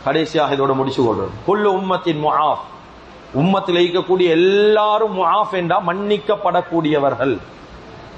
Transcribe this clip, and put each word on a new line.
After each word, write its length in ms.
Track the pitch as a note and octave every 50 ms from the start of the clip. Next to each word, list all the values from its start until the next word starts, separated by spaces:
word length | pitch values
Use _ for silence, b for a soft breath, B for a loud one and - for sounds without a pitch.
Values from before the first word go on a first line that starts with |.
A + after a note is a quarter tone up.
| -
கடைசியாக 520 | C3+ C#3+ D#3 D#3+ - - D#3+ D3 C3+ C#3
இதோட 180 | C#3 C3+ C#3 C3+
முடிச்சு 300 | C3 C3 C3 C3 - C3
கொள்றோம். 460 | A#2 G#2+ G2 F#2+ F#2 F#2+ A2 - -
குல்லு 300 | G3 G#3 G#3 G#3 F#3+ F#3
உம்மத்தின் 440 | F#3+ F#3+ F#3 F3+ F3+ F3 D#3+ D3+ D3+
முஆஃப். 340 | D3+ C3 C#3 D#3 D3 B2 - - - - - - - - - - - - - - - -
உம்மத்தில் 400 | B2 D3 F3+ G3 G3 F#3+ F#3 F3
இருக்கக்கூடிய 520 | E3+ F3 F3 F3 F#3 F3 E3+ F#3 F#3 F3+ F3
எல்லாரும் 880 | D#3+ D#3+ F3+ F#3+ G3 G3+ G#3 G#3+ G#3+ G#3 G#3 G#3+ G#3 G#3+ A3 G#3+ G3 F#3
முஆஃப் 340 | F#3 E3 F3 G#3 G#3+ -
என்றா 300 | G3 F#3 F3 E3 F3 G3+ G3 E3+
மன்னிக்கப்படக்கூடியவர்கள். 1500 | F3 F#3+ G3+ G#3 G#3 G3+ - - G#3 - G3+ F3+ F3 F3+ F3 - E3 E3 D#3+ D3 D3+ D3 C3+ C#3+ B2+ A2 B2+ C#3 A#2 F#2 - - - - - - - - - - - - - - -